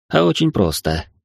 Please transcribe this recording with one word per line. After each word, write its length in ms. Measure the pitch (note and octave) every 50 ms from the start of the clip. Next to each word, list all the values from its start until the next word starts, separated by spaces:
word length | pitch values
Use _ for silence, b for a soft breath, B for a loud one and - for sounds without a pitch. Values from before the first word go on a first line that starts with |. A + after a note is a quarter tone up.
| _ -
«А 140 | - E3+ E3+
очень 280 | E3+ D3+ - D#3+ D#3+
просто. 540 | - A2+ F#2+ D#2+ D#2 - - D#2 D#2+ D#2+ - _ _ _